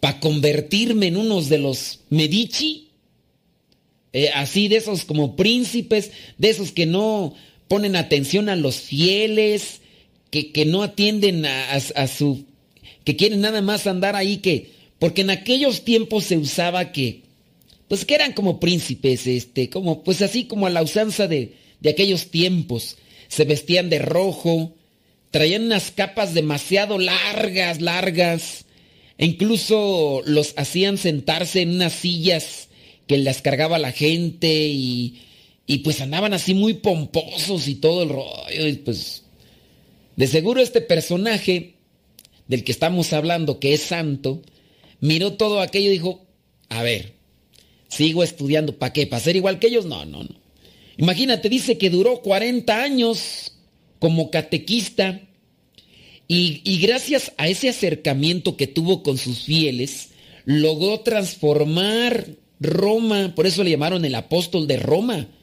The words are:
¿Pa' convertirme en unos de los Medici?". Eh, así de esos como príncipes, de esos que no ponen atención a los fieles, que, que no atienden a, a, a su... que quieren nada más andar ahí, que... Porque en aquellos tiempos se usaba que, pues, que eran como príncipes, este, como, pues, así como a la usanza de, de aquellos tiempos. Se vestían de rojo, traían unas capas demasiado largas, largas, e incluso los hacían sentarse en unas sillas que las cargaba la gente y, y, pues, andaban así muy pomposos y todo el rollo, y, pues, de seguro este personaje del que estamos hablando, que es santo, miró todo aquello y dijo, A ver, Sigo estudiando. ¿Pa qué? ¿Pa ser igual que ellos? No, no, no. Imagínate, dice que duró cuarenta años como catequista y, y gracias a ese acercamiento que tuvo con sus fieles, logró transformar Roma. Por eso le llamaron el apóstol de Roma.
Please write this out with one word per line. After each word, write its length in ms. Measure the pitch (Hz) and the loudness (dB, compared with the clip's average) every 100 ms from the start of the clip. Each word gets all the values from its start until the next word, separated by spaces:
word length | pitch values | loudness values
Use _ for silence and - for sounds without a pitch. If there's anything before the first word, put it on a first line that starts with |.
¿Pa' 200 | - 139 | -2 0
convertirme 880 | 160 151 147 143 147 202 240 220 190 | 0 2 2 0 0 0 2 2 2
en 80 | 175 | 0
unos 320 | 220 202 147 | 0 0 2
de 100 | 151 | 2
los 420 | 139 127 - - _ | 2 -4 -8 -12 _
Medici?". 800 | 151 156 185 233 - 311 311 - _ _ _ _ _ _ _ _ _ _ _ _ | 0 2 0 -2 -2 -4 -6 -14 _ _ _ _ _ _ _ _ _ _ _ _
Eh, 180 | 127 147 | 0 0
así 340 | 143 139 190 208 | 0 -2 0 4
de 80 | 214 | 2
esos 280 | 220 190 | 0 -6
como 300 | - 151 143 | -2 0 0
príncipes, 800 | - 190 247 247 233 - 214 208 - - - | 2 2 2 0 -4 0 0 -2 -12 -20 0
de 120 | 214 | 2
esos 200 | 220 190 | 2 -2
que 140 | - 165 | -2 0
no 480 | 175 214 214 170 - - _ _ | 2 0 0 -4 -8 -20 _ _
ponen 300 | 202 208 185 | 0 0 0
atención 520 | 160 147 139 190 208 | 2 0 2 0 2
a 80 | 185 | 0
los 200 | 139 123 | 0 -2
fieles, 1040 | - 143 170 196 214 214 214 208 - - _ _ _ _ _ | -6 0 2 2 0 2 2 0 -4 -14 _ _ _ _ _
que, 220 | 151 - | -4 -2
que 120 | - 151 | 0 2
no 160 | 180 | 2
atienden 640 | 202 202 202 214 202 175 151 | -2 0 0 2 2 2 -2
a, 260 | 131 131 | -4 -2
a, 40 | 139 | -4
a 300 | 127 - 135 | -2 -2 -2
su... 380 | - 147 135 - _ _ _ - - | 0 0 0 -6 _ _ _ -20 -10
que 120 | - 151 | -4 2
quieren 240 | 202 214 | 2 2
nada 220 | 208 220 | 0 0
más 240 | 196 208 202 | 0 0 -2
andar 280 | 185 190 202 | 0 0 0
ahí, 220 | 196 202 | -2 -2
que... 320 | 190 147 - - _ _ | 0 0 -2 -20 _ _
Porque 240 | 170 165 | -2 0
en 80 | 190 | 0
aquellos 540 | 190 - 262 285 196 | 0 0 2 2 0
tiempos 400 | - 226 220 214 | 2 2 2 -4
se 120 | 175 175 | 0 0
usaba 560 | 143 - 175 180 175 | 0 -2 0 -2 -4
que, 300 | 151 127 110 _ _ _ _ _ _ _ | -4 -4 -4 _ _ _ _ _ _ _
pues, 160 | 196 | -6
que 100 | - | 0
eran 200 | 294 294 | 2 2
como 260 | - 202 165 | 0 -2 0
príncipes, 680 | 170 175 - 127 135 123 127 | 0 0 -2 -2 0 0 0
este, 440 | 123 117 - 123 | -2 -4 -4 -4
como, 320 | 185 185 156 | -2 -4 -2
pues, 160 | - 185 | 0 0
así 240 | 196 214 | 0 -2
como 220 | 247 208 190 | -4 -2 0
a 40 | |
la 120 | 175 | 2
usanza 440 | 160 214 214 - 196 | 0 0 0 0 0
de, 260 | 156 117 - _ _ | 0 -4 -10 _ _
de 100 | 147 | 0
aquellos 360 | 147 202 185 - | 2 2 0 -2
tiempos. 720 | 165 180 180 - 117 - - _ - - | 0 2 2 -2 -6 -8 -14 _ -20 -12
Se 160 | - | 0
vestían 440 | 147 147 - 175 180 | 2 2 2 0 2
de 120 | 156 | -2
rojo, 720 | - 165 190 175 170 165 165 - _ _ _ _ _ | 0 0 0 -2 0 0 -2 -8 _ _ _ _ _
traían 340 | 151 156 196 | 0 2 2
unas 260 | 226 208 - | 0 0 -2
capas 440 | - 196 208 202 | -4 -4 -2 -2
demasiado 640 | 165 151 143 - 190 202 202 | 0 0 -2 0 0 2 0
largas, 840 | 185 180 196 208 214 185 180 160 | 0 0 -2 -2 -2 0 -2 -2
largas, 880 | 170 170 185 165 175 170 - - - _ _ _ _ _ | -2 0 -2 2 2 2 -4 -14 -18 _ _ _ _ _
e 80 | |
incluso 1000 | 160 - 208 233 - 214 202 185 151 135 135 | 0 2 2 2 2 2 2 2 2 0 2
los 260 | 151 147 - | 2 2 -2
hacían 420 | 139 175 190 202 | -4 0 0 2
sentarse 640 | 180 151 127 160 170 185 | 0 -2 -2 -2 0 0
en 80 | 170 | 0
unas 240 | 180 175 | 2 0
sillas 720 | - 180 175 165 165 - - - _ - _ _ | -2 -4 0 2 0 -2 -14 -18 _ -20 _ _
que 100 | 139 | 2
las 240 | 135 131 | 2 0
cargaba 380 | - 135 156 165 | -2 0 0 0
la 140 | 139 | -2
gente 760 | 120 147 165 170 170 165 156 151 | 0 0 2 -2 0 0 2 2
y, 540 | 143 127 123 120 - - - _ _ - | -2 -2 -2 -4 -8 -20 -20 _ _ -4
y, 120 | 143 | -2
pues, 240 | 156 - | -2 -4
andaban 320 | 135 156 208 | -4 -2 -2
así 180 | 190 - | -2 0
muy 220 | 190 214 | 2 2
pomposos 920 | 220 214 170 151 165 160 185 - 190 135 | 0 0 -2 -2 -4 -4 -8 -4 -4 -4
y 80 | 135 | 0
todo 260 | 156 175 | 2 2
el 80 | 165 | -2
rollo, 580 | 131 110 - - - 156 | -4 -8 -12 -10 -4 -2
y, 40 | |
pues, 480 | 139 - 107 - - _ _ - _ _ _ _ _ _ - | -2 -4 -6 -6 -14 _ _ -20 _ _ _ _ _ _ -2
de 100 | 131 | 2
seguro 340 | 151 170 247 | 2 2 2
este 200 | 254 233 | 4 2
personaje 960 | 226 170 - 175 214 214 - 180 170 _ _ _ _ - - _ _ | 2 0 2 -2 0 -2 0 -2 -2 _ _ _ _ -20 -20 _ _
del 160 | 123 | -4
que 80 | - | -2
estamos 400 | 123 165 180 160 | -2 0 0 0
hablando, 480 | 151 156 170 156 - | 0 0 -2 -2 -2
que 120 | 139 | 0
es 100 | 147 | 0
santo, 600 | - 175 160 139 135 147 - _ _ _ _ _ | 0 -4 -2 -4 -4 -6 -12 _ _ _ _ _
miró 340 | 143 156 196 | 0 2 0
todo 260 | 202 214 208 | 0 0 0
aquello 300 | 185 196 202 | 0 0 2
y 20 | |
dijo, 340 | 196 170 180 _ _ _ _ _ | 2 0 -6 _ _ _ _ _
A 140 | 113 | -4
ver, 320 | 117 110 98 - _ _ _ _ _ _ _ | -2 -2 -6 -18 _ _ _ _ _ _ _
Sigo 340 | - 151 160 | 0 0 2
estudiando. 540 | 170 - 139 151 156 - | 0 0 0 0 0 -4
¿Pa 140 | 127 | -4
qué? 140 | 147 135 | -2 -2
¿Pa 120 | 117 | 0
ser 180 | 127 185 | 0 2
igual 220 | 190 190 | 0 2
que 100 | 233 | 2
ellos? 180 | 240 185 | 2 -2
No, 180 | 107 | -8
no, 180 | 76 71 | -10 -14
no. 180 | - - _ _ - _ - - | -14 -16 _ _ -20 _ -20 0
Imagínate, 500 | 170 175 269 247 214 | 0 2 0 0 0
dice 300 | 254 - 233 | 0 0 0
que 120 | 190 | 2
duró 320 | 175 202 247 | 4 2 2
cuarenta 600 | 202 196 226 247 233 214 | 0 0 2 -2 0 0
años 720 | 277 269 233 226 - - - _ _ _ _ _ | 2 2 2 0 -6 -10 -14 _ _ _ _ _
como 320 | 165 165 160 | 0 2 0
catequista 920 | 165 156 165 - 226 196 - 190 185 - _ _ _ _ _ _ _ - - _ | -2 -2 -4 -2 -2 -2 -2 -2 -2 -14 _ _ _ _ _ _ _ -20 -20 _
y, 340 | 175 180 147 | 0 0 -2
y 140 | - 190 | -4 0
gracias 540 | 196 254 - 277 - - | 2 0 0 -2 -2 -4
a 120 | 151 | -2
ese 200 | 185 262 | 0 -2
acercamiento 880 | 240 185 156 - 139 151 180 185 - | 0 -2 -2 -2 0 0 0 -2 -4
que 100 | 135 | -4
tuvo 360 | - 165 185 | -2 0 0
con 140 | - 135 | 0 -2
sus 280 | 127 120 | -4 -8
fieles, 640 | - 156 156 123 131 - - _ - - | -2 0 0 -2 -6 -8 -16 _ -20 -16
logró 560 | - 147 156 156 185 220 | 0 2 2 2 -2 -2
transformar 1300 | 226 214 190 - 151 147 151 160 196 220 240 233 - - _ _ | -2 -2 -2 -2 2 2 2 0 0 0 0 -2 -6 -14 _ _
Roma. 720 | 143 160 196 220 226 208 190 | -2 2 2 2 2 0 0
Por 120 | 170 180 | 0 0
eso 180 | 170 | 2
le 60 | 190 | 2
llamaron 340 | 151 151 185 | 2 0 0
el 100 | 156 | -2
apóstol 520 | 120 - 170 175 185 151 | -2 -2 -2 0 -2 0
de 100 | 131 | 0
Roma. 520 | - 160 233 202 113 - | 2 2 2 -2 -6 -14